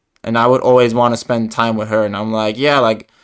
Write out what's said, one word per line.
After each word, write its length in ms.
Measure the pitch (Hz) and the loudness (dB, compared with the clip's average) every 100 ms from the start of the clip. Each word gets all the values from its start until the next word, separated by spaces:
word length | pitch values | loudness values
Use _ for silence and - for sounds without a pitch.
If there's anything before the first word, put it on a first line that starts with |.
| _ _ | _ _
and 160 | - 117 | -4 0
I 80 | 120 | 2
would 140 | 127 | 2
always 340 | - 127 120 | 4 4 4
wanna 220 | 117 120 117 | 2 0 0
spend 360 | - 120 110 | -4 -4 -4
time 240 | 113 117 110 | -2 -2 -2
with 120 | 107 | -2
her. 160 | 110 | -2
And 100 | 104 101 | -2 -4
I'm 160 | 110 | -6
like, 240 | 110 107 107 | -4 -4 -2
yeah, 200 | 143 143 | 0 2
like, 300 | 117 110 - _ | 0 -2 -8 _